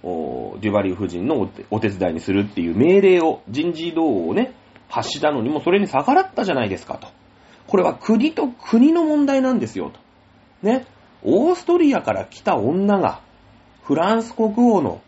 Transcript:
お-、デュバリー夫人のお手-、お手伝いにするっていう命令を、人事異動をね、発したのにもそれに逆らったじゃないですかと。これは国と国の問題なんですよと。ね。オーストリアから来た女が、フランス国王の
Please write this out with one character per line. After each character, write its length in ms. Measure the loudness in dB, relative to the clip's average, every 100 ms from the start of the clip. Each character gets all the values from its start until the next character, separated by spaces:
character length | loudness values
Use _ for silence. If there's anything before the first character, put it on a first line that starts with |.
お-、 540 | -8 -6 -6 -8 -10 -6
デ 100 | -2
ュ 40 |
バ 80 | 0
リ 100 | 0
ー 20 |
夫 140 | -4 -6
人 180 | -4 -2
の 140 | -2
お 80 | -4
手-、 180 | -8 -8
お 80 | -4
手 100 | -4
伝 220 | -2 -4
い 20 |
に 60 | -4
す 140 | -2
る 80 | -2
っ 40 | -2
て 60 | -4
い 80 | -4
う 40 | 0
命 260 | 4 4
令 200 | 6 4
を、 200 | 2 -2 -8
人 220 | -6 -4
事 160 | -4 -6
異 60 |
動 340 | -2 0 0 -2
を 60 |
ね、 200 | -2 -4 -6 _ -20 _
発 220 | -6 -6
し 100 | -2
た 100 | -2
の 100 | 0
に 80 | -2
も 120 | -2
そ 100 | 0
れ 80 | 2
に 80 | 2
逆 260 | 0 2
ら 100 | 2
っ 100 | 2
た 100 | -4
じ 80 | -2
ゃ 40 | -2
な 100 | -2
い 40 |
で 80 | -4
す 80 | -10
か 120 | -14
と。 100 | -14 -20 _ _ _ -20 -2
こ 100 | 0
れ 60 |
は 120 | 0 -2
国 380 | 0 2 2
と 140 | 0 -4
国 420 | -6 -2 4 4
の 140 | 4 2
問 200 | 2 2
題 160 | 2
な 120 | 0
ん 60 | 0
で 80 | -4
す 120 | -6
よ 120 | -10
と。 80 | -12 _ _ _ _ _ _ -2
ね。 180 | -2 -4 _ _ _
オ 280 | 0 2 2
ー 40 | 0
ス 100 | 2
ト 120 | 2
リ 160 | 4 2
ア 60 |
か 120 | -2
ら 120 | -4 -6
来 160 | -8
た 160 | -2 0
女 420 | 0 0 2 2
が、 220 | 0 -4 -14 _ _ -20 _ _
フ 120 | -2 0
ラ 200 | 2 0
ン 80 |
ス 100 | -2
国 200 | -2 -2 2
王 240 | 4 4
の 200 | 0 -6